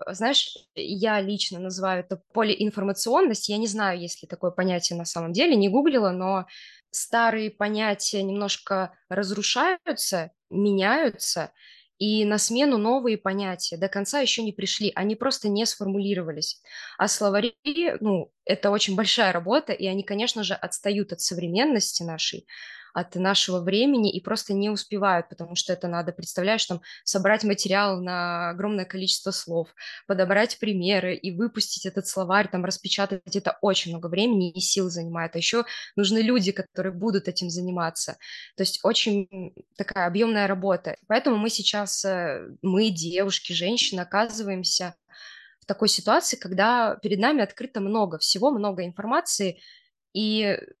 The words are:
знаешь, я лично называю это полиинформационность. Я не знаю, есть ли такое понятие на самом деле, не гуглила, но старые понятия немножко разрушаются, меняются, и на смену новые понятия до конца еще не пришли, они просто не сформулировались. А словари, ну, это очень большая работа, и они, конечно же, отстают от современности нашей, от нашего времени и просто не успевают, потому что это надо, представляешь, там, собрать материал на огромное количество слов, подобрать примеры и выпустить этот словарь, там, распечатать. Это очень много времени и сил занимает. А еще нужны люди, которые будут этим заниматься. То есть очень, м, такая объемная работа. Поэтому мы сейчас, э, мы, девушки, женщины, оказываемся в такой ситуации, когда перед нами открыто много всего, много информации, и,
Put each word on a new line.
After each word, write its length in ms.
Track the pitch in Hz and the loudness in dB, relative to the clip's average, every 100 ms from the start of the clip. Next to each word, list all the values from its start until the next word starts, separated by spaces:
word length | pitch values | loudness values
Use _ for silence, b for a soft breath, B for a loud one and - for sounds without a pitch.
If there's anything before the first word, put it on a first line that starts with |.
| - | -8
знаешь, 440 | 185 226 277 - - _ | -2 2 2 0 -8 _
я 460 | - 73 196 220 214 | -10 -6 -2 2 2
лично 380 | 196 202 - 175 | 0 -4 -4 -6
называю 420 | 185 185 190 185 | -8 -4 -2 -2
это 220 | 180 185 _ | -4 -8 _
полиинформационность. 1160 | - 214 - 214 202 196 196 226 285 370 214 - | 0 2 2 0 0 -2 -2 2 4 4 2 -2
Я 80 | 208 | -2
не 80 | 226 | 0
знаю, 340 | 208 202 180 | 0 0 -2
есть 220 | 170 - | -6 -12
ли 40 | - | -14
такое 240 | 170 180 | -4 -4
понятие 480 | 180 185 180 - 170 | 0 0 2 -2 -4
на 60 | |
самом 300 | 170 170 165 | -6 -4 -2
деле, 220 | 175 339 240 | 2 4 6
не 120 | 202 | 6
гуглила, 420 | 226 302 262 202 | 6 4 4 2
но 360 | 180 185 190 180 B B B _ | 0 0 -2 -4 B B B _
старые 600 | - - 233 226 220 214 | -8 0 2 4 2 -4
понятия 720 | - 208 214 220 202 - 208 | -2 -2 0 0 0 -2 -2
немножко 720 | 190 202 202 - - 196 185 - _ | -2 -2 -2 -4 -2 -2 -2 -8 _
разрушаются, 1200 | 190 196 208 202 247 339 359 - 254 - 185 165 _ _ | -4 -2 -2 0 2 2 0 -4 -4 -2 -2 -4 _ _
меняются, 1000 | 175 202 196 190 277 294 - - 175 151 b b b b _ | 0 2 4 4 2 2 -2 -4 -4 -6 b b b b _
и 260 | 208 214 | 0 2
на 140 | 208 208 | 2 2
смену 400 | - 233 285 233 | 0 2 4 4
новые 400 | 214 262 240 214 | 2 2 2 0
понятия 580 | 196 196 196 175 - 165 | -2 -2 -4 -4 -8 -4
до 120 | 190 | -2
конца 320 | 202 202 294 | -2 -2 0
еще 220 | 254 - | 0 0
не 100 | 220 | -2
пришли, 380 | 202 190 - 208 | -4 -4 -2 -2
они 200 | - 202 214 | 0 -2 0
просто 320 | 269 - 214 | -2 -2 0
не 180 | 202 226 | 0 0
сформулировались. 960 | - 196 196 196 185 165 151 156 - B B B B | -2 -4 -2 0 -2 -4 -6 -8 -8 B B B B
А 100 | 202 | 0
словари, 460 | - 208 196 233 - 294 294 349 - | 2 2 2 0 -4 -4 0 0 0
ну, 320 | 214 185 - _ - | 0 0 -2 _ -2
это 240 | 190 202 | 0 2
очень 260 | 202 196 190 | 2 2 0
большая 360 | 208 - 196 | 2 2 2
работа, 400 | 175 170 269 311 | 2 2 0 2
и 140 | 196 190 | -4 -2
они, 160 | 190 | -2
конечно 400 | 196 202 240 226 | -2 -2 -2 -2
же, 120 | 185 | -4
отстают 580 | 196 180 - 202 202 196 | -4 -6 -4 -2 -2 -2
от 80 | 170 | -4
современности 800 | - 180 175 180 294 233 - - | -4 -4 -2 2 4 2 0 -4
нашей, 440 | 170 160 - - - B B B B | -6 -4 -4 -6 -16 B B B B
от 220 | - 180 | -6 -4
нашего 460 | 180 185 196 - 180 | 0 2 2 2 0
времени 500 | 170 202 269 262 208 | 2 4 4 4 2
и 100 | 180 | 0
просто 320 | - 214 - | -4 -4 0
не 160 | 196 208 | 0 0
успевают, 580 | 208 - 208 196 175 170 | -2 -4 0 2 2 0
потому 260 | - 165 | -12 -8
что 180 | 175 - | -6 -4
это 140 | 180 175 | -4 -2
надо, 240 | 170 170 | -4 -4
представляешь, 520 | 170 170 - 185 220 - | -8 -10 -2 0 0 -2
там, 140 | 175 B B | -4 B B
собрать 400 | - 196 196 214 | -2 2 4 4
материал 560 | 214 190 196 196 202 185 | 2 0 2 2 2 0
на 500 | 180 180 175 170 175 | -2 -2 -2 -2 -4
огромное 340 | 175 208 208 | -4 -2 -2
количество 460 | 185 185 190 - 190 | -4 -4 -2 -2 -2
слов, 380 | 185 - 170 160 - B B - | -6 -4 -4 -4 -10 B B -2
подобрать 500 | 190 185 196 233 - | 0 4 4 2 0
примеры 560 | 214 196 175 202 180 | -2 0 2 2 0
и 160 | 175 190 | -4 -6
выпустить 560 | 175 233 220 - - 190 | -4 -4 -2 -4 -4 -6
этот 220 | 196 - | -6 -4
словарь, 400 | 196 180 196 196 | -4 2 2 2
там, 140 | 180 | -2
распечатать. 720 | 175 - 190 - 202 190 175 190 | -2 -4 -4 -2 -2 -4 -4 -2
Это 220 | - - | -2 0
очень 300 | 202 190 170 | 2 2 -2
много 160 | 165 170 | -6 -4
времени 420 | 175 233 208 180 | 0 2 4 2
и 100 | 185 | -2
сил 300 | 185 202 185 | 0 0 0
занимает. 460 | 170 165 170 165 170 | -4 -6 -6 -4 -2
А 20 | |
еще 260 | - 240 233 B B - | 0 0 -2 B B 0
нужны 220 | 196 220 | 2 4
люди, 320 | 226 247 190 | 4 4 2
которые 400 | 196 185 - 185 | -2 -8 -6 -6
будут 360 | 175 220 196 185 | -2 0 0 -2
этим 200 | 175 180 | -4 -6
заниматься. 640 | 165 180 180 165 165 - - B B B - | -4 -4 -2 -4 -4 -8 -8 B B B -4
То 60 | |
есть 160 | 185 - | -4 0
очень, 460 | 190 - 226 202 185 | 2 2 2 0 -2
м, 220 | 190 175 - - - | -10 -12 -14 -20 -8
такая 300 | 196 196 175 | -6 0 0
объемная 400 | 185 226 214 196 | 2 2 2 2
работа. 480 | 190 196 180 160 - _ | 0 0 0 -2 -10 _
Поэтому 300 | 220 302 214 | 2 4 2
мы 120 | 220 | 2
сейчас, 540 | 214 190 208 196 - | 0 -2 -2 -2 -2
э, 440 | 196 185 170 131 85 - | -2 -2 -2 -6 -10 -4
мы, 280 | 190 185 220 | 2 4 4
девушки, 640 | 170 165 180 196 190 - | 2 -2 0 0 -2 -4
женщины, 480 | 170 180 196 - 185 | -2 0 2 0 0
оказываемся 960 | 175 196 226 214 202 185 180 - 180 - _ B B B B B | -2 0 0 -2 -6 -4 -2 -2 -4 -10 _ B B B B B
в 60 | - | -8
такой 220 | 196 214 | 0 2
ситуации, 480 | - - 285 - 240 | 2 4 4 4 -4
когда 600 | 180 185 214 247 226 - | -4 2 4 4 2 0
перед 240 | - 185 | -2 2
нами 220 | 233 302 | 4 4
открыто 380 | 202 - 247 220 | 0 -4 -8 -4
много 380 | 196 220 196 160 | 0 2 0 0
всего, 320 | - 190 262 | 0 2 2
много 340 | 240 202 185 | 2 -2 -2
информации, 760 | 175 175 208 294 339 - 190 175 b b b _ _ | -6 -6 0 0 0 -2 -2 -4 b b b _ _
и, 300 | 190 214 214 208 175 - - | -4 0 0 0 -2 -6 -20